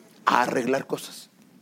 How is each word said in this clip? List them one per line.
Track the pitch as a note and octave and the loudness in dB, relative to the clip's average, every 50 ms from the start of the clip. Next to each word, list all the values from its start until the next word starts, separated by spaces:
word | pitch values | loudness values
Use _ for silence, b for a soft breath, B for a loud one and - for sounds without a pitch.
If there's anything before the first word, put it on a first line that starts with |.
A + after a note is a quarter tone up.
| - - - - - | -20 -20 -20 -4 0
a | - A#2+ A#2+ | 2 4 4
arreglar | B2 - - C3+ A#2 B2 C3 C3+ - - | 4 2 0 0 0 0 -2 -2 -2 -4
cosas. | - - - - - - - - _ - - - - - | -8 -8 -8 -12 -16 -18 -20 -20 _ -20 -20 -20 -20 -20